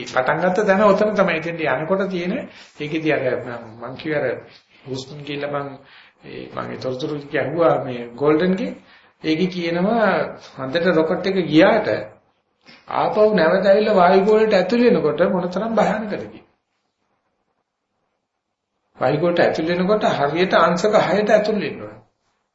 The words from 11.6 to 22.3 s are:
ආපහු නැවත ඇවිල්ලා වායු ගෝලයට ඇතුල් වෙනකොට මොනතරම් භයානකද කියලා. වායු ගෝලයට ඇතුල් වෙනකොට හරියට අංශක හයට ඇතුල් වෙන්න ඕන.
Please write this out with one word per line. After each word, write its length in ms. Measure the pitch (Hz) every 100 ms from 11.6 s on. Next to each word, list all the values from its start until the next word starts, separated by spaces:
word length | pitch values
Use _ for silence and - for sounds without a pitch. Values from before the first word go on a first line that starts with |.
| 196 226 - 107 - - _ _ _ _ - - -
ආපහු 340 | - 147 - 214
නැවත 360 | 196 160 190 196
ඇවිල්ලා 300 | 202 214 190
වායු 240 | 175 190
ගෝලයට 320 | 196 214 220
ඇතුල් 280 | 196 180 240
වෙනකොට 380 | 247 180 147 147 180
මොනතරම් 460 | 180 175 - 226
භයානකද 380 | 220 - 220 220
කියලා. 340 | 185 104 - _ _ _ _ _ _ _ _ _ _ _ _ _ _ _ _ _ _ _ _ _ _ _ _ _ -
වායු 200 | 127 147
ගෝලයට 220 | 175 175
ඇතුල් 260 | 135 - 160
වෙනකොට 360 | 175 180 214 -
හරියට 480 | - 143 160 185
අංශක 400 | 214 170 175 214 208
හයට 260 | - 185 208
ඇතුල් 280 | 214 214 202
වෙන්න 240 | 147 -
ඕන. 160 | 107 - _ _ _